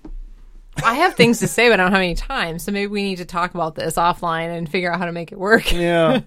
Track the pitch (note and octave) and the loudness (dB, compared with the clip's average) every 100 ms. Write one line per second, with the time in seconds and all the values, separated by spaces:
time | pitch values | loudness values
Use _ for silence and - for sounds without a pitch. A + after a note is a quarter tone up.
0 | - - - - - - - - A3+ B3 | -14 -14 -14 -18 -20 -20 -16 -4 -2 2
1 | F4+ - A#3 A#3+ F#3 - A#3+ G3+ F#3 G3 | 2 4 4 4 0 2 4 6 4 2
2 | F3+ D#3+ - C4+ E3+ E3 - G3+ G3+ G#3 | 0 -2 -6 -4 -4 -6 -6 -4 -4 -4
3 | G3+ F3+ F3 F3+ F3 F3 E3 - E3 E3+ | -4 -6 -8 -6 -4 -4 -6 -4 -4 0
4 | E3+ F3 F3 D#3+ E3+ E3+ E3 F#3 F3+ E3+ | 0 0 -2 -4 -4 -6 -6 -4 -2 -2
5 | F3 E3+ D#3+ - F#3+ A3 - F3 E3+ E3+ | -4 -6 -10 -4 4 4 4 0 2 4
6 | D#3+ - | 4 2